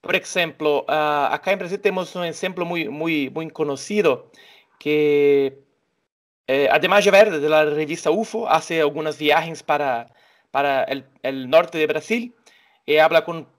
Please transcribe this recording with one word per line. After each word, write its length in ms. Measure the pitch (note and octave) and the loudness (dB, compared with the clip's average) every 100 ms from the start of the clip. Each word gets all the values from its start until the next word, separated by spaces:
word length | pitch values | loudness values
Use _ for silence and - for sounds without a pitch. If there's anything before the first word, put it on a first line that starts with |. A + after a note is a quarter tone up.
Por 160 | - F#3 | -2 -4
ejemplo, 680 | F#3+ F#3 E3+ C#3+ D3+ D3 - | -2 -4 -4 -2 0 0 0
ah, 400 | D#3 D3+ D3 C#3+ | -2 0 0 -2
acá 220 | D3 - | -2 -2
en 60 | F#3+ | -4
Brasil 200 | F3+ G3 | -4 -4
tenemos 380 | G3+ F#3 F3 F3+ | -2 -2 -6 -6
un 80 | |
ejemplo 400 | F3 D#3 F#3+ F3+ | -8 -6 -8 -6
muy, 240 | E3+ E3+ D#3+ | -6 -4 -6
muy, 400 | C#3+ E3 D#3+ C3+ | -6 -4 -2 -4
muy 220 | D#3 D#3+ | -6 -10
conocido 800 | - D#3+ C#3 - G#3 E3+ B2+ - _ - - _ _ | -6 -6 -6 -4 0 2 0 -6 _ -20 -20 _ _
que, 840 | C#3+ D3+ D3+ D3 C#3+ C#3+ C#3 C3+ _ _ _ _ _ _ _ _ - | -2 0 2 4 4 4 2 -4 _ _ _ _ _ _ _ _ -4
eh, 220 | C3+ C#3+ | 0 2
Ademar 300 | D#3 F3+ G3 | 2 4 4
Gever, 360 | G3+ G3 A3 D#3+ | 6 6 6 4
de 100 | D3 | 2
la 160 | D#3 D3+ | 2 2
revista 440 | D3 D3+ E3 - | 0 -4 -4 -2
ufo, 380 | E3+ G#3+ A3 A#3 | -2 -2 -6 0
hace 320 | D#3+ - E3 | 0 0 -2
algunas 380 | D3 D3 D#3 D3 | -2 -2 -8 -4
viajes 440 | D3+ D3 E3 D#3 | 0 2 0 -10
para, 480 | - D3 C#3+ A#2+ A#2 _ _ _ _ | -4 -2 -2 -4 -8 _ _ _ _
para 340 | C3+ C#3+ C3+ | -2 0 0
el, 200 | - C#3 C3 _ | -2 -6 -10 _
el 280 | B2+ C3+ B2+ | -8 -8 2
norte 260 | D#3 E3+ E3 | 2 2 -2
de 100 | D#3 | -2
Brasil 480 | D#3 - A3+ A#3+ _ _ _ _ _ - | -2 -2 -4 -4 _ _ _ _ _ 0
y 100 | D3+ | 4
habla 280 | D#3+ E3 | 6 4
con 220 | D#3+ E3 C3+ | 0 -10 -12